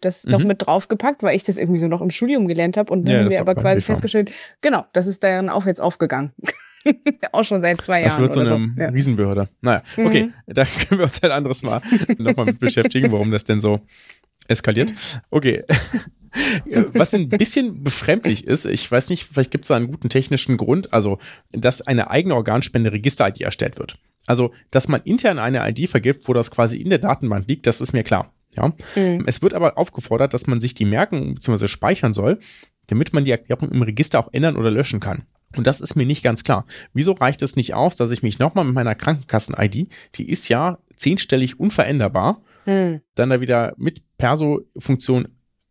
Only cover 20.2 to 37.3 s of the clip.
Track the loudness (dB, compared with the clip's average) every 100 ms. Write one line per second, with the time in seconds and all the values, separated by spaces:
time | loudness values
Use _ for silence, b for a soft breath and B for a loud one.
20.2 | 0 -2 0 0 2 0 0 0 0 -2
21.2 | B B B -2 0 0 0 0 0 0
22.2 | 0 0 0 -2 0 0 0 0 0 2
23.2 | 0 -2 -6 -4 -6 -6 -14 -16 _ _
24.2 | -2 0 0 B B 0 0 -2 0 0
25.2 | 2 0 0 0 -2 -2 -2 0 0 0
26.2 | 0 0 0 0 0 0 0 0 0 -2
27.2 | -2 -2 -2 -2 0 0 0 -2 0 -2
28.2 | -2 _ _ -2 -2 -2 B 0 0 0
29.2 | -2 0 0 2 0 0 -4 -6 -4 0
30.2 | 0 0 -2 -2 -2 -2 0 2 0 -2
31.2 | -4 -4 -2 0 -2 0 0 0 0 0
32.2 | 0 -2 B B B _ -4 -2 0 0
33.2 | 0 0 -2 -4 -2 0 0 0 2 0
34.2 | 0 0 0 0 0 0 -2 -4 -6 -8
35.2 | -12 _ _ -2 0 0 -2 0 0 0
36.2 | 0 0 0 -2 B B B 0 0 2
37.2 | 0